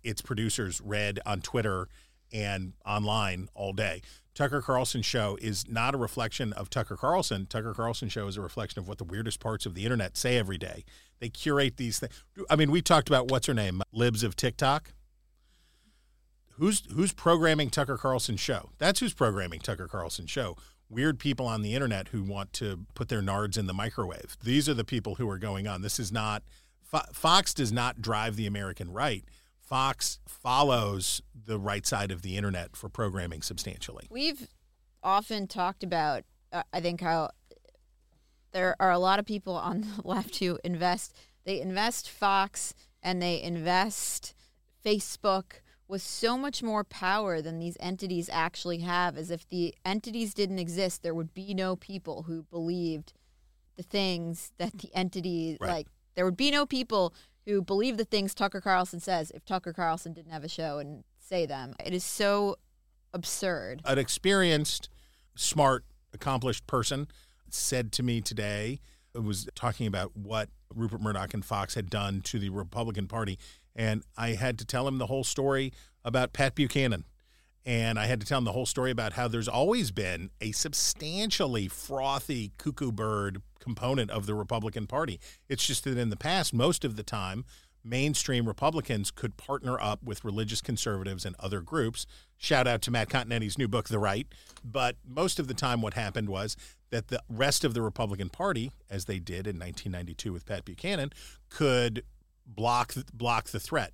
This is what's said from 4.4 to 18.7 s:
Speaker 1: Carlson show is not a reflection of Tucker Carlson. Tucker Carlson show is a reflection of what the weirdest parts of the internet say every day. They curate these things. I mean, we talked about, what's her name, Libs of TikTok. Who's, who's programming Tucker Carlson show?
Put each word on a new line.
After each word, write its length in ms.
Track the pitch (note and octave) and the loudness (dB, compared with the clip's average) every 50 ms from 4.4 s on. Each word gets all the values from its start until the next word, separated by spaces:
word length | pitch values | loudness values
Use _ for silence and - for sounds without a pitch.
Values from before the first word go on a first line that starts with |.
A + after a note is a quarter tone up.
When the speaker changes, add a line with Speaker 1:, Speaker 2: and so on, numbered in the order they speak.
| D3 C#3 C3 C#3+ B2 | 0 0 0 0 0
Speaker 1:
Carlson 400 | - C3 B2+ C3 - - C3 G2+ | 2 2 2 2 2 0 0 0
show 340 | - - B2 G#2+ G#2 G2 F#2+ | 0 2 2 2 0 0 -2
is 280 | - A2 G#2 F2+ - - | -4 -4 -2 -4 -4 -4
not 260 | A#2 A#2 A#2 B2+ C#3 | -2 0 0 2 2
a 40 | C#3 | 0
reflection 540 | A#2+ G2+ - - A#2 A2 - - C3+ A2 G#2 | -2 -2 -2 -2 -2 -2 -2 -2 -4 -4 -4
of 180 | - G2 - | -6 -6 -4
Tucker 260 | - C3 A2 - G#2 | -2 -2 -2 -2 -4
Carlson. 500 | F#2+ - C3+ E3+ F#3+ F3 - A2+ G2 F#2+ | -2 0 2 2 2 2 2 0 -2 -2
Tucker 280 | F#2 - A2+ A2 A2+ G#2+ | -2 -4 -4 -4 -4 -4
Carlson 340 | - A#2 A2+ A#2+ - - G#2+ | -2 -2 -2 -2 -2 -4 -4
show 180 | - A#2 G2+ G2+ | -4 -4 -4 -4
is 80 | F#2+ | -4
a 40 | G2+ | -6
reflection 380 | F#2+ F2 - - G#2+ G2 - - | -6 -6 -6 -6 -6 -6 -6 -8
of 100 | F2+ F2+ | -8 -8
what 100 | G2+ - | -8 -8
the 60 | F#2 | -8
weirdest 360 | E2+ F#2 G#2 A2+ A2+ G2+ - | -8 -6 -4 -4 -4 -4 -4
parts 260 | - A#2 A2 G#2 - | -4 -4 -4 -2 -4
of 80 | G#2+ F2 | -6 -4
the 100 | F2+ G2 | -2 0
internet 320 | A#2 B2+ A#2 G2 F#2 - | 0 2 2 0 0 -2
say 220 | - - B2 B2 B2 | 0 2 4 4 4
every 180 | G#2+ F#2 G2 | 2 2 -2
day. 280 | F2 F2+ F2 E2 - - - - - - _ _ - | -4 -6 -8 -10 -10 -14 -16 -20 -20 -20 _ _ -10
They 100 | A#2+ A#2+ | -8 -8
curate 480 | - - - D#3 D3 C#3+ C#3 C3+ A#2+ | -6 -4 -2 2 4 4 4 2 2
these 220 | - C3 A#2 G#2+ - | 0 -2 -2 -2 -2
things. 140 | - B2+ - - - _ _ - G3+ - | -4 -6 -10 -14 -20 _ _ -8 0 4
I 80 | D3+ | 6
mean, 140 | D3+ D#3 C#3+ | 6 6 6
we 100 | D3 E3+ | 6 4
talked 280 | D#3 - F3+ D#3 C3+ - | 6 8 6 6 8 6
about, 220 | D3+ C3 B2+ B2 | 6 4 6 4
what's 160 | C3 B2+ - | 2 2 4
her 80 | - C3+ | 4 2
name, 280 | A2+ G#2+ F#2+ F2+ F#2 F#2+ - - | 2 2 2 2 0 -2 -2 0
Libs 300 | A2 A#2+ A#2+ A2+ G#2 A#2 | 4 4 4 4 4 2
of 140 | A2 F#2+ | 0 0
TikTok. 580 | - - B2+ A#2 - D3 C3 C#3 D#3 - - - - - _ _ _ _ _ _ _ _ _ _ _ _ _ _ _ _ _ _ _ _ _ _ _ _ _ _ _ _ _ - | 2 0 0 2 4 4 4 4 4 0 -4 -16 -20 -20 _ _ _ _ _ _ _ _ _ _ _ _ _ _ _ _ _ _ _ _ _ _ _ _ _ _ _ _ _ -4
Who's, 320 | - D3+ G3 G#3+ - - - - | 2 2 4 4 2 0 -2 0
who's 180 | A#2 F#3 G3 - | 2 2 2 2
programming 580 | - - E3+ E3+ E3+ D#3+ E3 D#3 D3+ D3+ B2+ | 2 6 6 6 8 8 6 6 4 4 2
Tucker 280 | - - D3 B2 C#3 A2+ | 2 2 2 2 0 0
Carlson 380 | - C3+ C3 B2 - - A#2+ | 2 2 2 2 2 0 -2
show? 340 | F#2+ - - B2+ F#2+ - - | 0 0 0 -2 -2 -4 -8